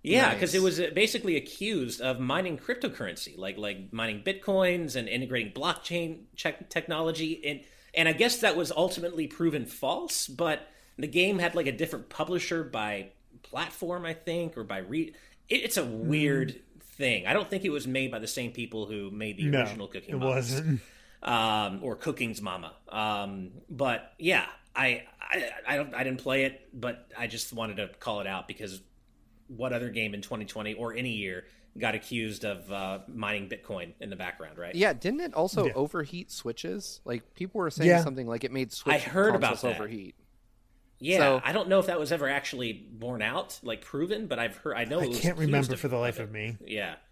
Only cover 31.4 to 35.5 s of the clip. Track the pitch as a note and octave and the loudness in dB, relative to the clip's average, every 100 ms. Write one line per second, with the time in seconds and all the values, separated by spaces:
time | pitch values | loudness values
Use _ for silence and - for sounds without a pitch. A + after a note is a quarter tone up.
31.4 | - - - - A2+ G#2+ - A#2+ A2 G2 | -12 -20 -20 -2 -2 -2 -4 -4 -4 -4
32.4 | G#2+ F#2+ F2+ G2 F#2+ F#2+ - A2+ G#2 G#2 | -6 -6 -6 -6 -4 -6 -8 -6 -2 -4
33.4 | G2 A#2 - G2 E2+ - G2+ F#2+ F2+ - | -6 -10 -8 -8 -8 -12 -12 -8 -8 -8
34.4 | D#2 D#2 F2 E3+ G3+ B2+ F3+ C#4+ F4 D#3 | -14 -10 -6 4 4 4 -2 -2 -2 0
35.4 | F3+ | 2